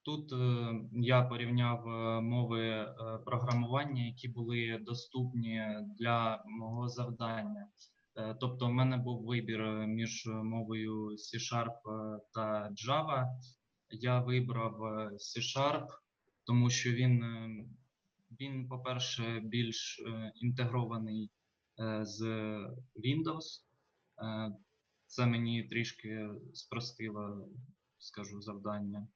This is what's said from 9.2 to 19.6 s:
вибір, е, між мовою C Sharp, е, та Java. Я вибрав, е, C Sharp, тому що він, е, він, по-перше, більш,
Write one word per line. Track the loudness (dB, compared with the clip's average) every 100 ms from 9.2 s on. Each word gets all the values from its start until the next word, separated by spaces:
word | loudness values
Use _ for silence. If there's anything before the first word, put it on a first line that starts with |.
| 0
вибір, | -2 0 0
е, | 0 0 0
між | 0 -2 -4 -4
мовою | -2 -2 -2 -2 -2 -2 -2 -4 -6
C | -6 -6
Sharp, | 0 0 0 -4 -8
е, | -6 -4 -8 -8
та | -4 0 0 -2
Java. | -6 0 0 2 0 0 -2 -10 -20 _ _ _
Я | -2 4 4
вибрав, | 6 4 4 0 -2 -2
е, | -4 -2 -4
C | -6 -6 -4
Sharp, | -2 2 2 2 -2 -14 _ _ _ _
тому | 4 6 6
що | 4 2
він, | 4 6 6
е, | 4 -4 -6 -8 -10 -16 _ _ _ _ _ -8
він, | -6 -4 -4
по-перше, | -4 -2 -2 0 0 0 -2
більш, | 0 0